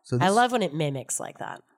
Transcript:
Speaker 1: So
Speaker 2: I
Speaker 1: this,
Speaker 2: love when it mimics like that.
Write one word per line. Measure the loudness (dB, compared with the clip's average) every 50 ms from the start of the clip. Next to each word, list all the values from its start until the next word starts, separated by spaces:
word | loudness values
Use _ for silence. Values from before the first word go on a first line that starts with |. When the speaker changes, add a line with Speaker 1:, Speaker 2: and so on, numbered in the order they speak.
| _
Speaker 1:
So | -2 0
Speaker 2:
I | 2 2
Speaker 1:
this, | 4 4
Speaker 2:
love | 4 4 4 2
when | 0 0
it | 0 -2
mimics | -2 -2 -2 -2 -6 -6 -6 -6 -6
like | -8 -10 -10 -10
that. | -10 -10 -12 -14 -16 _ _